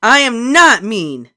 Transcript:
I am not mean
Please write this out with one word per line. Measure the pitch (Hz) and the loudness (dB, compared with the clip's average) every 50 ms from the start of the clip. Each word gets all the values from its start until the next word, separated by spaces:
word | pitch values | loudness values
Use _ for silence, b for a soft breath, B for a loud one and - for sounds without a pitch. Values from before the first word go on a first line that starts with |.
I | - 214 254 285 | 2 2 2 2
am | 285 269 240 226 240 254 | 2 0 -4 -4 -4 0
not | 277 330 349 330 262 185 175 | 2 4 4 4 4 2 -2
mean | 202 226 202 170 151 143 127 120 - _ | -6 -6 -6 -6 -6 -8 -12 -14 -18 _